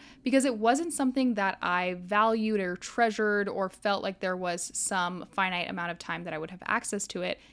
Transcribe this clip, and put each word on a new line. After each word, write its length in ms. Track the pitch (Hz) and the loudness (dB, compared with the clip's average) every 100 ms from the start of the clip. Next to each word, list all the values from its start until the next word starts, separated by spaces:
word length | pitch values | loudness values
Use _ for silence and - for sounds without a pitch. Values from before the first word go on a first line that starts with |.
| - - | -6 -8
because 220 | - 269 269 | 2 4 4
it 100 | 226 | 2
wasn't 380 | 220 269 339 | 4 4 0
something 400 | - 269 254 254 | 0 0 2 2
that 240 | 214 196 - | 2 0 0
I 380 | - 180 180 180 | 0 0 0 -4
valued 600 | 180 208 220 226 220 214 | 0 4 4 4 2 0
or 160 | 185 180 | 0 -4
treasured 720 | - - 233 214 214 208 202 | -6 2 2 4 2 2 0
or 220 | - 190 | -2 -4
felt 340 | - 208 202 | -2 0 0
like 180 | - 190 | -2 -4
there 180 | 185 180 | -4 -2
was 320 | 180 175 - | -2 -4 -4
some 520 | - - 190 175 180 - | -4 -2 0 -2 -4 -8
finite 380 | - 190 180 175 | -2 0 0 -4
amount 220 | 190 175 | -4 -4
of 80 | 170 | -6
time 260 | - 165 | -6 -6
that 80 | 175 | -6
I 60 | 156 | -6
would 120 | 160 | -8
have 120 | 180 - | -10 -2
access 400 | 226 - 202 - | -2 0 -6 -6
to 120 | 185 | -6
it, 180 | 180 - - | -4 -6 -10